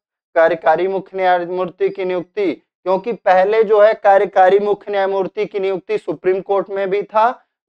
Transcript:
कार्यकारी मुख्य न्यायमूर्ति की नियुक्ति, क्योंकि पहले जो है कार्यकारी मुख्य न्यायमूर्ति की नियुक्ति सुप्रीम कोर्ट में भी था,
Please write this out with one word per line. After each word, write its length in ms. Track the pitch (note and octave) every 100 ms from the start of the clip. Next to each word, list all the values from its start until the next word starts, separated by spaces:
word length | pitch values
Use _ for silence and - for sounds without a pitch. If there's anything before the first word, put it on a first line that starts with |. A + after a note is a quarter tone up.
| _ _ _ E3
कार्यकारी 520 | E3 E3 E3+ D#3+ F#3+
मुख्य 300 | F#3+ F#3 F#3+
न्यायमूर्ति 720 | F#3 F3+ F3 F3+ F3+ - G3
की 160 | G3 F#3
नियुक्ति, 460 | F3+ E3 G#3+ F#3+
क्योंकि 600 | B2 _ _ F3+ F#3+ G#3+
पहले 500 | G3+ G3 F#3 F#3+ A3
जो 180 | G#3 G#3+
है 120 | G#3 G#3+
कार्यकारी 640 | G3+ G3 G3+ F#3+ F#3 G3+
मुख्य 300 | G#3 G3+ -
न्यायमूर्ति 540 | G3+ F#3+ G3 F#3 G#3+ G3+
की 140 | G3+
नियुक्ति 380 | F#3+ F#3+ - G#3
सुप्रीम 440 | - D3+ F#3 F#3+
कोर्ट 280 | - G3 F#3+
में 200 | G3 G3
भी 120 | G3+
था, 280 | G3 G#3+ A#3 B3+ _ _